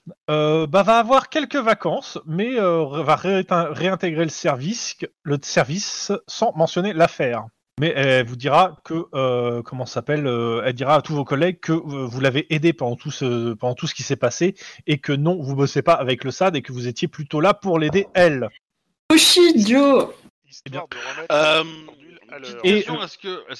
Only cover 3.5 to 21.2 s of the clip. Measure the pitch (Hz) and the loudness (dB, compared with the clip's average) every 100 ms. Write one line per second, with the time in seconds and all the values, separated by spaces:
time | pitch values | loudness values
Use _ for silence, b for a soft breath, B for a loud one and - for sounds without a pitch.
3.5 | 175 165 139 175 185 180 156 165 - 160 | 0 0 -2 -2 -2 -2 -2 -2 -2 -2
4.5 | 127 151 233 - - 151 _ 151 143 - | -2 -4 -6 -8 -10 -14 _ -6 -4 -2
5.5 | 180 127 180 - - - 208 - - 220 | -2 -2 -4 -6 -8 -6 -6 -8 -2 -2
6.5 | 160 160 175 202 160 165 - 135 117 110 | 2 0 0 -2 2 2 2 -2 -2 -8
7.5 | _ _ - 160 139 135 127 117 123 135 | _ _ -4 -2 2 4 4 2 -4 2
8.5 | 151 185 156 - 165 - 143 131 123 120 | 4 4 0 -8 -8 -6 -2 0 0 -2
9.5 | 120 117 131 120 123 113 151 139 120 117 | -4 -8 -10 -8 -6 -4 -2 0 -2 -2
10.5 | 117 117 123 135 151 - 147 131 139 175 | -2 -2 -2 2 2 2 -4 -2 0 0
11.5 | 175 - 160 151 139 127 123 135 131 - | -2 -2 -2 -4 -8 -8 0 0 0 -2
12.5 | 156 165 - 123 120 151 - 131 120 117 | 0 0 0 -4 -6 -10 -6 -2 -2 -2
13.5 | 110 123 123 160 - 127 139 120 - 180 | -4 -4 -4 -6 -8 -6 -2 -2 0 -2
14.5 | B B B - 147 - 143 156 185 135 | B B B -4 -2 -2 0 0 -2 -4
15.5 | 139 139 147 170 156 127 107 135 - 190 | -2 0 2 2 2 2 -4 -6 -2 0
16.5 | 147 - 123 123 117 165 - 147 151 185 | 0 -6 -8 -8 -4 -6 -6 -6 0 2
17.5 | 202 196 165 156 180 196 190 175 135 113 | 2 0 0 2 0 0 4 4 2 -4
18.5 | - _ _ _ _ - 320 - 359 349 | -8 _ _ _ _ 4 6 6 6 6
19.5 | 285 202 262 285 247 - - _ _ _ | 6 4 4 6 4 2 -6 _ _ _
20.5 | - 139 131 165 - - - | -20 -14 -12 -12 -12 -12 -10